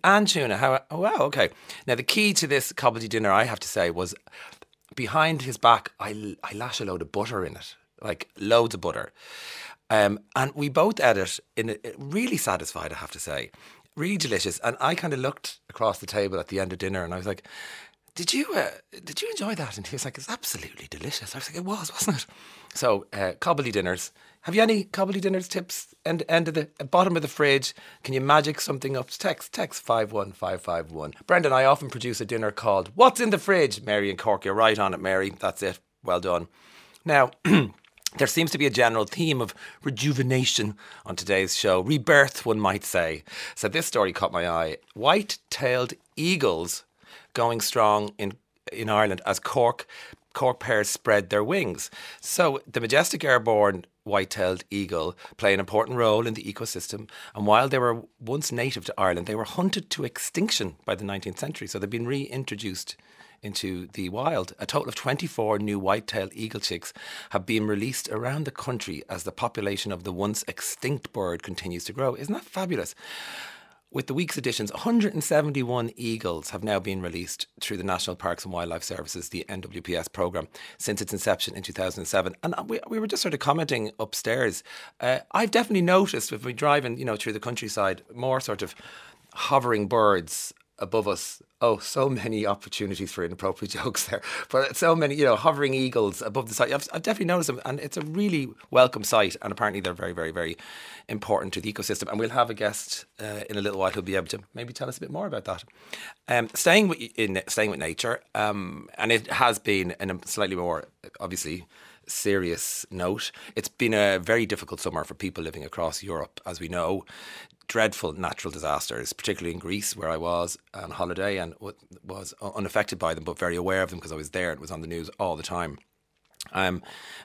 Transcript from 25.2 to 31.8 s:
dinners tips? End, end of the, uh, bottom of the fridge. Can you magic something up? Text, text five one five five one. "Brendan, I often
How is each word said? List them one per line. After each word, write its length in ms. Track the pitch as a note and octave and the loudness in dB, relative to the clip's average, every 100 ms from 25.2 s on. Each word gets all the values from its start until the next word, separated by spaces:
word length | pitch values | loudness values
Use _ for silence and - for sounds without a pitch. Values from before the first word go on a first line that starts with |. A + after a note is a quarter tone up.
dinners 260 | F#3+ F#3+ F3+ | 0 -2 -2
tips? 460 | F#3 F3+ - - _ - | -6 -6 -8 -12 _ -4
End, 160 | E3 - | -2 2
end 200 | E3 E3 | 2 2
of 80 | D#3 | 0
the, 140 | D3+ - | -2 -6
uh, 60 | C#3 | 2
bottom 300 | F3 F#3+ E3+ | 4 6 2
of 60 | |
the 60 | D3 | 0
fridge. 480 | - D3 C#3 B2+ - - - | 2 4 4 2 -6 -16 -14
Can 120 | - C3 | -4 0
you 60 | |
magic 380 | C3+ D3+ D3 D3 | 6 6 6 0
something 380 | - C#3 C3+ C3+ | -4 -4 -4 -4
up? 140 | B2 | -6
Text, 420 | - F#3+ - - | -4 -4 -4 -6
text 300 | - - - | -6 -6 -4
five 280 | - A2+ G#2+ | 0 2 2
one 200 | A2+ G2 | -2 -4
five 280 | F#2+ F#2 F#2 | -4 -4 -4
five 280 | - E2+ D#2 | -2 -4 -4
one. 220 | D#2+ D2 - - | -8 -10 -8 2
"Brendan, 260 | F3 D#3 | 4 6
I 120 | C3 C3+ | 6 8
often 260 | C#3 | 6